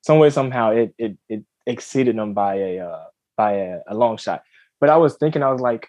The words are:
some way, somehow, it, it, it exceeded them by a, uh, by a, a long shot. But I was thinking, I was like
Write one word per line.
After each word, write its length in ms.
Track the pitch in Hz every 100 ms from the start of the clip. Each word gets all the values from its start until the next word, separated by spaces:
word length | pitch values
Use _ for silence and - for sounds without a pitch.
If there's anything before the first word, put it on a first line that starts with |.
some 180 | - 156
way, 100 | 151
somehow, 420 | 143 131 123 113
it, 220 | 110 113 -
it, 200 | 113 98 _
it 140 | 110 - _ -
exceeded 500 | 120 - 135 123 110
them 160 | 107
by 220 | 101 101 98
a, 240 | 95 90
uh, 260 | 87 80 82 _ _ -
by 180 | 107
a, 260 | 101 92 90 -
a 80 | 104
long 220 | 120 110
shot. 260 | - 80 _ _ _ _
But 100 | 143
I 80 | 160
was 200 | 156 -
thinking, 260 | 151 151
I 80 | 135
was 80 | 131
like 280 | 123 117